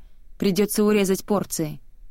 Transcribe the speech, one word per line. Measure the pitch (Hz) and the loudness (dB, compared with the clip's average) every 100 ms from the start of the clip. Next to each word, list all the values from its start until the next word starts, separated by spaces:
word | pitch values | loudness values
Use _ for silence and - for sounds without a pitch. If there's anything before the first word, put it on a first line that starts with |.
| - - - - | -14 -20 -20 -2
придется | 196 180 202 - | 0 2 2 2
урезать | 208 214 190 190 - | 4 4 2 0 0
порции. | 196 185 - 151 151 - - - | -2 -2 -4 -6 -8 -16 -20 -20